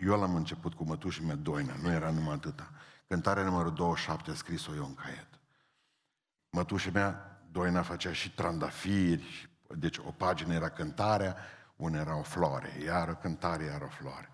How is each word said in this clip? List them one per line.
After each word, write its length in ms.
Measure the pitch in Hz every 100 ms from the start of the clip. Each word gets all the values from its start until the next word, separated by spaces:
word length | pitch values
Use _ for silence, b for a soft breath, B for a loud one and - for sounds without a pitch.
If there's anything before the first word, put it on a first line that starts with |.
Eu 180 | 92 104
l-am 160 | 95 85
început 380 | 80 82 87
cu 100 | -
mătușii 420 | 80 80 92 78 80
mea 100 | 73
Doina, 400 | 76 73 69 69
nu 160 | 82
era 180 | 82 80
numai 240 | 80 78
atâta. 380 | 73 80 - - - B B B
Cântarea 360 | 90 90 98
numărul 300 | 95 90 82
douăzeci 260 | 80 87 80
și 60 | -
șapte, 280 | 80 -
scris-o 420 | 76 - 80 - 73
eu 100 | 69
în 100 | 67
caiet. 440 | - - - - _ _ _ _ _ _ _ _ _ _ _
Mătușa 400 | 87 85 98 95
mea, 520 | 95 98 90 - - -
Doina, 300 | 85 90 87
făcea 320 | 85 85 92
și 180 | 82 90
trandafiri, 960 | - 85 82 73 - 95 101 90 82 -
și, 180 | - - _ - 80
deci 220 | 80 -
o 140 | 71
pagină 420 | - 92 85 82
era 160 | 85 80
cântarea, 680 | - 78 71 104 104 95 90 B B B B
una 240 | 82 78
era 160 | 78 76
o 80 |
floare, 560 | 73 90 80 67 - 71
iar 260 | 78 87 85
o 60 | 82
cântare, 480 | 87 80 87 80
iar 180 | 76 71
o 60 | 67
floare. 420 | - 69 64 -